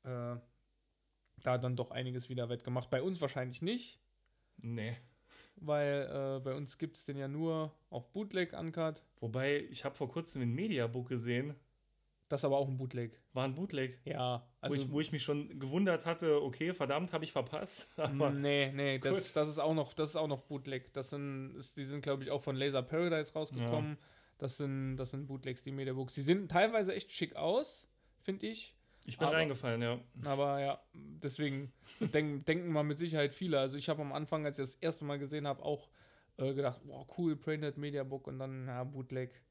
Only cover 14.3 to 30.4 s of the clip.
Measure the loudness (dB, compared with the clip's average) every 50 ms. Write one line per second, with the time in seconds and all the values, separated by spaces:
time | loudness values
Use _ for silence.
14.3 | 0 -2 -4 -10 _ _ -2 0 0 0 0 0 0 0 0 0 0 -2 0 0
15.3 | 0 -2 -2 -6 -8 -6 -4 0 2 4 6 6 4 4 2 0 0 2 4 6
16.3 | 6 6 4 2 -2 0 -2 -2 0 0 0 2 2 0 0 0 -2 -2 -4 0
17.3 | -2 -2 -2 0 -4 -4 -2 0 0 0 -2 -4 -2 -2 0 0 4 4 4 4
18.3 | 4 4 4 4 4 4 4 2 2 0 2 2 2 2 2 2 2 2 2 2
19.3 | 2 2 2 2 2 2 2 4 4 4 2 0 0 0 0 0 2 0 2 0
20.3 | 0 -2 -4 -6 -8 -6 -4 -4 -4 -4 -6 -6 -6 -6 -6 -4 -4 -4 -4 -4
21.3 | -4 -6 -8 -8 -10 -10 -10 -8 -6 -6 -6 -4 -4 -4 0 0 0 0 0 -2
22.3 | -2 -2 0 -2 0 2 2 2 2 2 0 0 0 2 2 4 2 2 0 -2
23.3 | -2 -4 -4 -4 -2 -2 2 2 2 2 2 0 -4 -6 -10 -20 -20 -20 -20 _
24.3 | _ _ -4 -4 -2 -2 -2 0 0 0 0 -2 -2 -2 -4 -4 -4 -6 -6 -6
25.3 | -8 -6 -6 -6 -8 -6 -6 -6 -4 -2 -2 -2 -2 -2 -4 -4 -2 0 6 6
26.3 | 6 6 4 4 6 6 6 8 6 4 2 2 0 -2 -4 -6 -2 -2 -2 -2
27.3 | -2 0 2 4 4 2 2 0 -6 -10 -14 _ _ _ _ _ _ _ -6 -6
28.3 | -4 -2 -4 -6 -4 -6 -10 -12 -14 _ _ _ _ _ -10 -10 -2 2 2 4
29.3 | 6 6 4 4 2 0 0 0 2 2 2 0 0 -2 -6 -14 -14 -8 -2 0
30.3 | 2 2